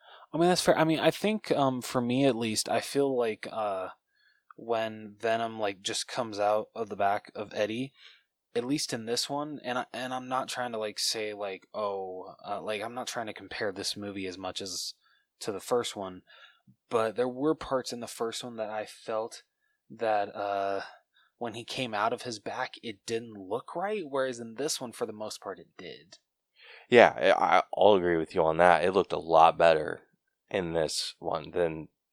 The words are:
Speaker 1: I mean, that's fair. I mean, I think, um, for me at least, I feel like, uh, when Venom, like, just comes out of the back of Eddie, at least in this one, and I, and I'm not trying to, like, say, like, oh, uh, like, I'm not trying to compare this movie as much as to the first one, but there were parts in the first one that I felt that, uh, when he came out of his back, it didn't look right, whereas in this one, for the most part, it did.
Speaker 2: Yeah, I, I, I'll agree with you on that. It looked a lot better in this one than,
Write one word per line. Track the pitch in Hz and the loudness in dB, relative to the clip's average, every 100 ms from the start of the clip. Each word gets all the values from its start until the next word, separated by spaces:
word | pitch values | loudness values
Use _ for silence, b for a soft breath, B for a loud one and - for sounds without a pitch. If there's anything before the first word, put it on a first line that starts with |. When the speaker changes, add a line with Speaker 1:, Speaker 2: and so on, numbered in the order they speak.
| b b b | b b b
Speaker 1:
I | 151 | 2
mean, | 175 | 4
that's | 180 | 4
fair. | - - | 4 4
I | |
mean, | 160 151 | 4 4
I | 151 | 2
think, | - 202 220 - | 2 0 -2 0
um, | 147 135 127 | 2 2 0
for | - 131 | -2 -2
me | 120 127 | 2 4
at | 139 113 | 4 4
least, | 113 107 - | 0 0 0
I | 117 | -2
feel | - 139 139 127 | 0 0 0 2
like, | 117 107 - | 0 -2 -8
uh, | 113 104 95 92 - _ _ _ _ _ - | -4 -4 -4 -8 -12 _ _ _ _ _ -12
when | 113 113 110 107 107 101 | -2 -2 -2 -6 -14 -4
Venom, | 113 113 113 110 | 0 0 -2 -2
like, | 104 95 | -4 -4
just | 110 107 - | -6 -6 -6
comes | - 113 101 | -6 -6 0
out | 104 107 101 | 2 2 -2
of | - 107 | -6 -6
the | 101 | 0
back | 101 104 - | 0 0 -4
of | - 104 | -10 -8
Eddie, | - 104 117 135 - b b b _ _ | -4 -2 -2 -8 -12 b b b _ _
at | 120 | -6
least | 123 151 - | -2 -2 -4
in | 120 110 | -6 -4
this | 123 - | -4 -2
one, | 143 151 147 | -4 -6 -8
and | - 127 | -6 -4
I, | - | -6
and | 120 127 | -8 -6
I'm | 127 127 | -8 -4
not | 127 - | -4 -2
trying | - 123 | -4 -4
to, | 113 | -4
like, | 107 101 | -4 -2
say, | - 113 107 | -2 -2 -4
like, | 104 101 95 - | -6 -6 -8 -10
oh, | - 104 98 92 92 92 - - | -6 -4 -4 -6 -10 -14 -14 -10
uh, | 101 | -8
like, | 87 107 | -4 -6
I'm | 110 | -6
not | 123 117 | -8 -8
trying | 123 110 | -6 -6
to | |
compare | - 98 - 107 | -8 -10 -6 -4
this | 95 92 107 | -4 -6 -6
movie | 101 98 95 | -8 -6 -8
as | 90 | -8
much | 92 - | -8 -8
as | 98 87 - - _ _ _ - | -8 -8 -8 -12 _ _ _ -12
to | - | -8
the | 95 | -6
first | - 123 113 107 | -2 0 0 -6
one, | 95 90 - b b b b _ - | -10 -10 -18 b b b b _ -4
but | 113 110 104 | 0 0 0
there | 127 | -2
were | 127 147 | 0 -2
parts | 151 - 131 - | -2 -2 -4 -4
in | 120 | -8
the | 117 | -10
first | - 113 - | -6 -6 -6
one | 123 113 | -8 -8
that | 107 | -6
I | 107 104 | -6 -8
felt | - - 110 117 - - _ _ _ - | -10 -6 -4 -4 -8 -20 _ _ _ -20
that, | 110 113 107 101 | -4 0 0 0
uh, | - 101 101 98 98 - B _ _ _ - | -4 -2 -2 -2 -4 -6 B _ _ _ -10
when | 117 | -10
he | 113 | -8
came | 113 - 123 | -8 -4 -4
out | 107 110 | 0 0
of | 120 | 0
his | 127 107 | -6 -10
back, | - 107 127 - | -8 -6 -6 -8
it | 117 104 | -14 -12
didn't | - 117 117 | -6 -6 -6
look | 104 92 113 - | -12 -4 -4 -4
right, | 170 196 214 151 | -6 -4 -4 -4
whereas | 135 131 117 | -2 -2 -4
in | 117 | -8
this | 113 151 - | -6 -4 -4
one, | 123 | -8
for | - 113 | -6 -6
the | |
most | 107 107 - | -6 -10 -10
part, | 104 90 | -10 -12
it | 80 - | -14 -18
did. | 82 62 - - _ _ _ _ b b b | -16 -16 -18 -20 _ _ _ _ b b b
Speaker 2:
Yeah, | 120 98 - | 10 10 8
I, | 92 - 87 90 | 4 4 6 4
I, | - - | 2 4
I'll | 101 | 6
agree | 98 87 82 | 8 6 2
with | 80 | 2
you | 95 | 2
on | 80 80 | 2 6
that. | 90 80 | 8 8
It | 90 | 6
looked | 95 87 | 2 2
a | 80 | -2
lot | 82 80 80 80 | 4 8 8 8
better | 82 80 85 - - _ _ _ - | 6 6 2 -8 -12 _ _ _ -6
in | 101 85 | -4 0
this | 82 76 - - - | 0 0 -2 -6 -8
one | 85 85 78 | -6 -6 -4
than, | 85 85 80 76 _ _ | 0 0 -2 -10 _ _